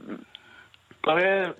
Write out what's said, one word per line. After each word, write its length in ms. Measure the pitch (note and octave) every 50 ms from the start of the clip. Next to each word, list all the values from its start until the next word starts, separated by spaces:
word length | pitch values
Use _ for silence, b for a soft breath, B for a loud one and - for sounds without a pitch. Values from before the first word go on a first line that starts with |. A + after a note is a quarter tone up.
| - - - - - - - - B B B B B B _ - _ - - _
to 160 | - - D#3
je 360 | F3 F#3 F#3+ G3 G3 F#3 E3+ -